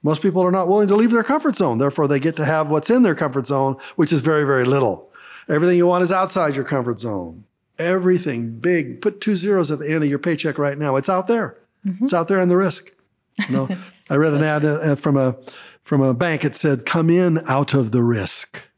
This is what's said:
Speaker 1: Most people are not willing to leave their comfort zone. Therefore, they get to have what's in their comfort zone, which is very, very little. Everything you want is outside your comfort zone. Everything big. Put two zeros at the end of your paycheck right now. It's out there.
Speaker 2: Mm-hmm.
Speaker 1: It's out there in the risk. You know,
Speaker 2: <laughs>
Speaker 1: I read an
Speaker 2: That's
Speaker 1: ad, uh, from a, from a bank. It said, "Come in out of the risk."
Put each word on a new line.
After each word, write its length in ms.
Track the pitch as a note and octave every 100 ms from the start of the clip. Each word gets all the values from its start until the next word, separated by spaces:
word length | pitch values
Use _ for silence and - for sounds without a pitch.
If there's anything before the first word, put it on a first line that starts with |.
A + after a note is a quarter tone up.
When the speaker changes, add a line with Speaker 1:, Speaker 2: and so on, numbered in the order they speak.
Speaker 1:
Most 180 | D3 D#3
people 200 | G3+ F3
are 100 | F3+
not 160 | F#3+ F3
willing 180 | G3+ G#3
to 60 | G#3
leave 140 | A#3
their 140 | A#3
comfort 320 | A3 D4 D4+ A3+
zone. 220 | F3 A2+
Therefore, 280 | C#3 C#3 C#3+
they 140 | C#3+
get 160 | D3 D#3+
to 80 |
have 260 | D#3 D#3 D3+
what's 200 | D3+ -
in 120 | B3
their 140 | A#3 D3+
comfort 300 | D3+ C3+ B2
zone, 280 | C#3 C3+ C3+ - -
which 160 | D3+
is 80 | D#3
very, 240 | C3 D#3
very 200 | C#3+ C3+
little. 460 | B2 C#3 B2 F2+ - - - - -
Everything 280 | D3+ F3 F3
you 100 | F3
want 160 | F3+
is 80 | F3+
outside 420 | F#3+ F#3+ F#3+ D#3
your 100 | C3+
comfort 360 | B2+ C#3+ B2 A2+
zone. 420 | A2+ G2+ F2 E2+ - _ _ -
Everything 760 | E3+ F#3+ F3+ F3+ E3+ A#2 A#2
big. 500 | A2+ C#3 F3 C#3 A#2+
Put 180 | G#3+ G3+
two 140 | - G3
zeros 340 | F#3 G3 D3
at 80 | D3
the 120 | D3+
end 120 | D#3+
of 40 | D3+
your 100 | C#3
paycheck 380 | F3 D#3 D#3 C#3+
right 200 | C#3+ C#3+
now. 160 | D3+ C3+
It's 120 | C3
out 180 | F#3 F#3+
there. 320 | A#3 F3 - _ _
Speaker 2:
Mm-hmm. 200 | G3+ F#3
Speaker 1:
It's 100 | B3+
out 140 | F3 E3
there 120 | G3
in 80 | F3+
the 80 | F3
risk. 320 | F#3+ - - _ _ _ _ - G3+
You 60 | C3
know, 120 | C3+ F3+ -
Speaker 2:
<laughs> 200 | _ _
Speaker 1:
I 40 |
read 180 | C#3 D#3
an 80 | C#3+
Speaker 2:
That's 220 | D#3 D3+
Speaker 1:
ad, 240 | D3+ D3+ D#3
uh, 40 | C#3
from 200 | D#3 C#3
a, 200 | C3 B2 - - - _
from 160 | - C#3+
a 140 | C3+
bank. 300 | B2 E3+ D#3
It 100 | D3 -
said, 300 | D#3 C3+ -
"Come 240 | E3+ D#3+
in 280 | E3+ F3+ D#3+ -
out 280 | C3+ C#3+
of 180 | C#3 A2+
the 100 | B2
risk." 600 | A#2+ A2+ F2+ - - - -